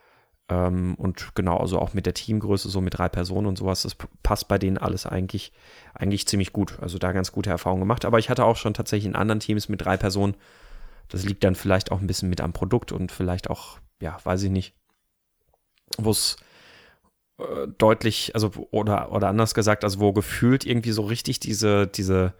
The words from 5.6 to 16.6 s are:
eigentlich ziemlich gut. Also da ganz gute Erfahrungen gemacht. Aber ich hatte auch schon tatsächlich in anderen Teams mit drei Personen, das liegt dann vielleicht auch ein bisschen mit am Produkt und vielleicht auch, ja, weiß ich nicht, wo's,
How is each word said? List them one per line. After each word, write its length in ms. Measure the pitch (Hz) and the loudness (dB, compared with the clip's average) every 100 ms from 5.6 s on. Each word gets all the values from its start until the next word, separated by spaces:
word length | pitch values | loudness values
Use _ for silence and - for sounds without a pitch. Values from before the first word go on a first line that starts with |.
| - - - | -20 -20 -20
eigentlich 320 | - 95 101 - | -6 -2 -2 0
ziemlich 260 | 101 92 | 0 0
gut. 260 | - 95 - | 0 -2 -4
Also 180 | 87 90 | -8 -4
da 140 | 92 | -2
ganz 200 | 95 95 | 0 -2
gute 180 | - 101 | -2 -2
Erfahrungen 300 | 87 - 92 | -2 0 0
gemacht. 220 | 95 120 | 2 0
Aber 140 | - 113 | 2 2
ich 120 | 113 | 4
hatte 140 | 123 | 4
auch 120 | 113 113 | 4 4
schon 180 | 110 | 0
tatsächlich 320 | 104 113 107 104 | -2 -2 -2 0
in 100 | 92 | 0
anderen 240 | 104 107 | 0 0
Teams 280 | - 107 - | 0 -2 -2
mit 160 | 104 | -4
drei 120 | - 95 | 0 0
Personen, 380 | 104 98 98 98 - - - - - - - | 2 2 0 0 -10 -20 -20 -18 -18 -18 -10
das 160 | 92 | -6
liegt 200 | 98 98 | -4 2
dann 100 | 98 92 | 2 2
vielleicht 360 | 98 95 - | 2 2 2
auch 80 | 92 | -2
ein 60 | 95 | -2
bisschen 240 | 92 95 | -2 -2
mit 100 | 90 | -2
am 120 | 85 | -2
Produkt 380 | - 92 123 - | -4 0 0 0
und 200 | 95 92 | -6 -6
vielleicht 380 | - 90 90 - | -2 -2 -2 -4
auch, 280 | - - - - _ | -8 -10 -20 -20 _
ja, 180 | 78 73 | -10 -8
weiß 200 | - 92 | -2 -2
ich 60 | 98 | 0
nicht, 240 | 95 92 _ _ _ _ _ _ _ _ _ _ _ - - | 0 -2 _ _ _ _ _ _ _ _ _ _ _ -10 -2
wo's, 380 | 110 104 - - - - | 0 2 0 -4 -12 -20